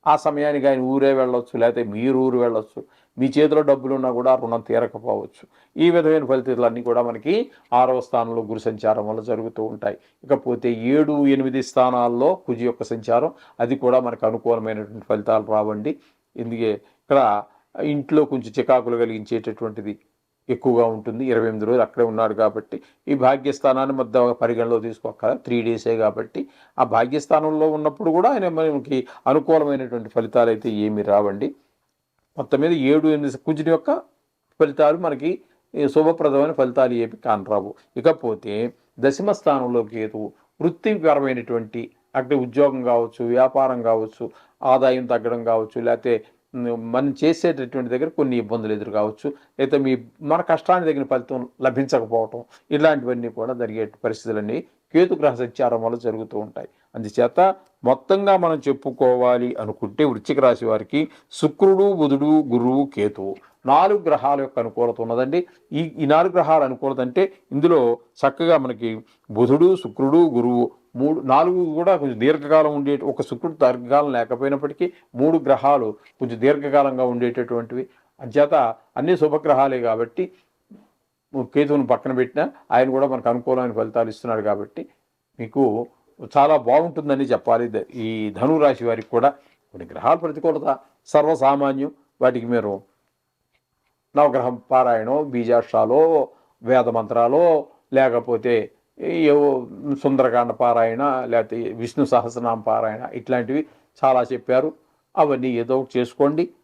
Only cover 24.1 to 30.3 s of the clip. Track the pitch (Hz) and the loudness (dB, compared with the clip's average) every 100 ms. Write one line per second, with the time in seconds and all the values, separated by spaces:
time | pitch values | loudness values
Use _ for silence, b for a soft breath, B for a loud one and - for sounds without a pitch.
24.1 | 123 123 120 117 117 117 117 117 110 113 | 2 2 0 -2 -2 0 -2 -2 -10 -12
25.1 | - 110 135 - 120 113 113 120 113 107 | -6 -4 -4 -2 -2 -2 -2 -2 0 0
26.1 | 107 110 - 277 b b - 120 113 123 | -2 -10 -10 -12 b b -4 0 0 0
27.1 | 147 - 156 156 156 156 151 151 147 175 | -4 0 0 0 0 0 0 -4 -2 0
28.1 | 165 220 262 180 160 160 143 147 131 123 | 2 2 0 -2 -2 -2 -2 -4 -4 -4
29.1 | B 120 147 143 160 147 139 127 120 110 | B 0 0 4 2 2 -2 -4 -8 -6
30.1 | - 113 | -6 0